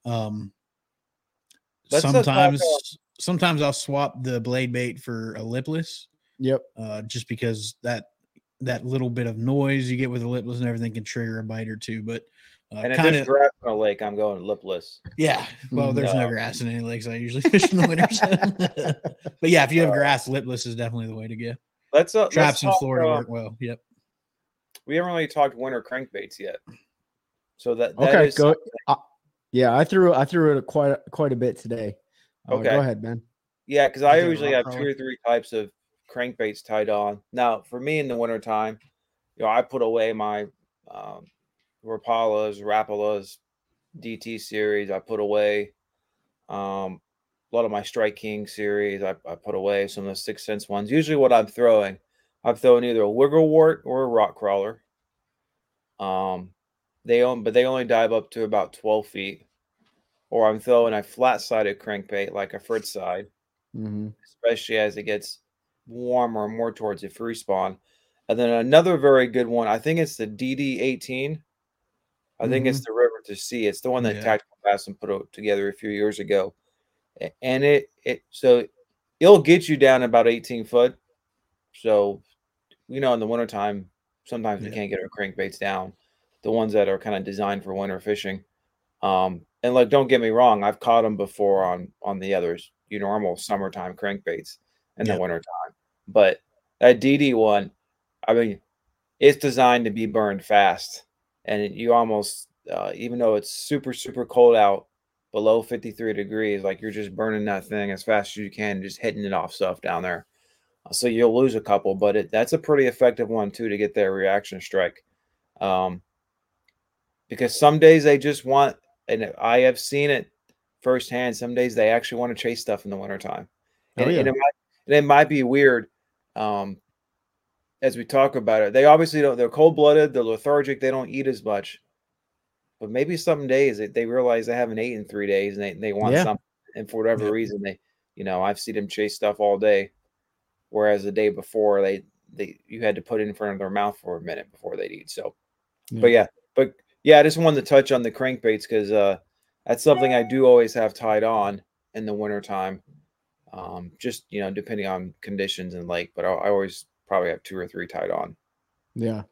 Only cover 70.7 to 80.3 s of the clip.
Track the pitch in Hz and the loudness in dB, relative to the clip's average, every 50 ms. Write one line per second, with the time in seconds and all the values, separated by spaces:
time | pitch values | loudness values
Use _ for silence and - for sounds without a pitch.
70.7 | 127 - 120 131 131 127 - - 131 127 135 143 156 156 _ _ _ _ _ _ | -4 -2 -2 -4 -4 -6 -10 -10 -8 -8 -6 -8 -8 -10 _ _ _ _ _ _
71.7 | _ _ _ _ _ _ _ _ _ _ _ _ _ _ - 123 131 131 123 127 | _ _ _ _ _ _ _ _ _ _ _ _ _ _ -4 -2 -2 0 0 0
72.7 | 135 135 - - 110 120 120 117 113 107 _ - 101 98 - - 123 120 110 101 | -2 -2 -6 -6 0 2 2 2 2 -4 _ -14 -14 -12 -12 -10 -6 -2 -2 -2
73.7 | 95 - - 127 127 127 120 110 104 104 110 110 107 104 - _ _ _ - 101 | -2 -2 -4 -2 -2 0 -2 -2 -4 -2 0 0 0 0 -2 _ _ _ 0 0
74.7 | 101 98 - - 98 _ - 101 98 98 - _ _ - 104 104 101 101 101 101 | 0 0 -4 -12 -14 _ -6 -6 -6 -6 -8 _ _ -8 -2 -2 -2 0 -2 -6
75.7 | 98 - - 107 104 101 104 107 101 104 101 104 101 98 95 104 _ _ _ _ | -6 -8 -10 -8 -4 -2 -2 -2 -2 -4 -4 0 0 0 0 -2 _ _ _ _
76.7 | _ _ _ _ _ _ _ _ _ - - 82 _ _ - 131 127 135 139 143 | _ _ _ _ _ _ _ _ _ -14 -14 -14 _ _ -4 -2 -2 2 4 4
77.7 | 147 139 139 _ _ _ _ 127 123 - _ _ _ - - 131 123 120 107 - | 4 4 2 _ _ _ _ -8 -8 -8 _ _ _ 0 4 4 4 4 4 -4
78.7 | _ _ _ _ _ _ _ _ _ _ - 185 208 170 156 156 170 175 170 - | _ _ _ _ _ _ _ _ _ _ 8 10 10 8 8 4 4 4 4 -2
79.7 | 156 135 135 131 131 127 127 117 117 117 113 117 | 2 4 6 6 6 4 2 4 4 4 6 4